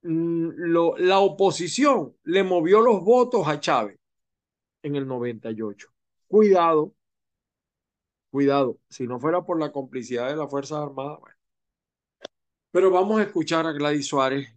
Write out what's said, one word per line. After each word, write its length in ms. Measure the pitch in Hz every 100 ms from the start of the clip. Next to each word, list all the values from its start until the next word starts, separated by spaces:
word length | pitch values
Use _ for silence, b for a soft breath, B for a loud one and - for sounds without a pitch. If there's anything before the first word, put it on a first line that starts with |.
Mm, 480 | 175 160 170 170 165
lo, 420 | - 170 165 170 170
la 220 | 180 196
oposición 960 | 196 147 196 160 170 - 285 254 135 _
le 220 | - 180
movió 360 | 190 180 165 208
los 220 | 240 208
votos 460 | 175 247 247 240 151
a 100 | 147
Chávez 400 | - 139 107 - _ _ _ _ _ _ _ _
en 120 | 151
el 120 | 143 135
noventa 440 | 127 120 113 113
y 100 | 110
ocho. 280 | 110 101 - _ _ _ _
Cuidado, 680 | 202 214 185 170 160 160 _ _ _ _ _ _ _ _ _ _ _ _ _ _
cuidado, 480 | 135 139 139 131 113 _
si 200 | - 123
no 100 | 123
fuera 260 | 139 175
por 140 | 175 170
la 140 | 151
complicidad 560 | 143 131 131 117 120 123
de 80 | 151
las 120 | 143
Fuerzas 300 | 139 143 151
Armadas, 400 | 147 135 139 151
bueno. 180 | - _ _ _ _ _ _ _ _ _ - _ _ _ _
Pero 200 | 175 190
vamos 260 | 180 190 214
a 60 |
escuchar 420 | 208 185 156 165 165
a 60 |
Gladys 340 | 147 147 147 139
Suárez. 420 | 143 131 139 139